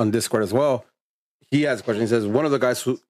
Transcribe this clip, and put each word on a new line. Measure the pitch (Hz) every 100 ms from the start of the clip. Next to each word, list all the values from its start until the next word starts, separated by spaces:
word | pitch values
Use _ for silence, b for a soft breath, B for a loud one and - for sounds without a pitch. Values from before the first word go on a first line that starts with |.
on | 110
Discord | 113 - 113
as | 104
well, | 113 143 123 - _ _ _ _ _ _
he | 143
has | 147 127
a |
question. | - 107
He | 113
says, | 117 104
"One | 117 151
of |
the | 139
guys | 123 120
who, | - 98 _